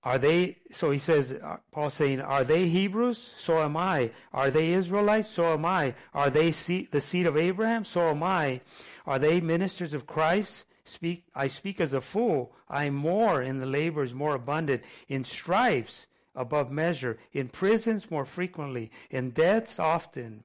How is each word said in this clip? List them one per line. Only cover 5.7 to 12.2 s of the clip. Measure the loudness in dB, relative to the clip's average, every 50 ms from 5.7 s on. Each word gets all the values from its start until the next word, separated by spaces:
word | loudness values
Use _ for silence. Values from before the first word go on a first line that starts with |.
| 0 2 0 0 -4 -6 -16 -10 _
Are | 0 0 2
they | 4 4 4 4
se-, | 2 0 -4 -4 -4 -4 -4 -2
the | -2 -2
seed | -2 0 -2 0 2
of | 2 2
Abraham? | 2 2 2 0 0 0 0 0 -2 -4
So | -4 0 0 2 2
am | 2 0
I. | 0 0 0 2 2 0 -2 -4 -8 _ -20 -20 -20 -20 -20 -16 -6 -2
Are | -2 2
they | 4 4 4 4
ministers | 2 2 2 2 0 -2 -4 -6 -8 -6 -6
of | -8 -8
Christ? | -6 -2 0 2 4 4 2 0 -4 -8 -18 -20 _ _ _ _
Speak, | -20 -16 -6 -6 -6 -6 -6 _ _ _
I | -4 -4 -4
speak | -4 -6 _ -10 -4 -2
as | -2 -2 -2
a | -4
fool. | -4 -4 -2 0